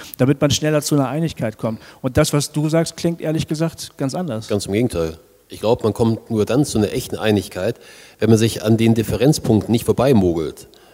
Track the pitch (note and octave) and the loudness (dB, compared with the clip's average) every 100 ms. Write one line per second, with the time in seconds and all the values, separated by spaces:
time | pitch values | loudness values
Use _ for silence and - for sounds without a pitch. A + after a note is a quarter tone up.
0 | - - C3 D3 D3 B2 D#3 D3+ - D3 | -12 0 2 2 2 2 0 0 2 0
1 | C3 D3 E3 - A#2 - A#2 A2 - - | 0 -2 -4 -4 -6 -4 -6 -6 -12 -8
2 | C3+ B2 D3+ D3 C#3 D3+ D#3 D#3+ E3 - | -2 0 2 0 -2 -2 0 0 0 -2
3 | E3+ E3 D#3+ D#3+ - D#3 E3 - - - | -4 -4 -4 -4 -4 -2 -4 -6 -16 -6
4 | C#3 D3+ F3+ A2 A2 G#2 - G2+ B2 E2+ | -6 -4 -6 -6 -4 -4 -2 0 0 0
5 | E2 E2 _ _ - F2+ G#2 B2 A2 G#2 | -4 -6 _ _ -20 -4 0 2 0 0
6 | A2+ A2+ - A2 G2+ A#2+ C#3+ A2+ G2+ B2+ | 0 0 -2 -2 0 0 0 0 0 -2
7 | - F2+ G#2+ G#2 F2+ F#2 G2 B2+ - - | -6 -4 0 0 0 -4 -4 -6 -12 -20
8 | - - A2 A2 A2+ - G#2+ A2+ A2+ A2+ | -18 -4 2 4 4 0 0 2 4 2
9 | G#2+ G2+ B2+ D3+ - A2 F#2+ A2+ - G#2 | 0 0 2 2 2 2 2 -2 0 2
10 | B2+ A#2 F2+ E2 D2 - - - - | 4 4 4 0 -4 -10 -20 -20 -20